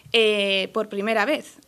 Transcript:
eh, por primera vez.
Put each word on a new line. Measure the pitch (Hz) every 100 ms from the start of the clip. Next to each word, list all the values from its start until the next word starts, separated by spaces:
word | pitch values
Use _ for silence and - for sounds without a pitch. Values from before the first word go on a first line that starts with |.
| -
eh, | 233 220 208 202 196 190
por | 220 214
primera | 202 208 220
vez. | 220 302 - -